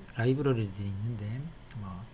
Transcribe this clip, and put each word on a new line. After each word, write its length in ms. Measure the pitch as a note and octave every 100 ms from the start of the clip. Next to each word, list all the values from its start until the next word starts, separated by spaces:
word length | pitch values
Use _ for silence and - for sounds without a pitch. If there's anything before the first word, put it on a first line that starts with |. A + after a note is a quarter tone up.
| - -
라이브러리들이 720 | A#2 C3+ C#3 A#2+ G#2 G2 G2+
있는데, 520 | G2 A2 A2+ G#2 B2 D#3+ - - A2
뭐 260 | G2+ F2+ A2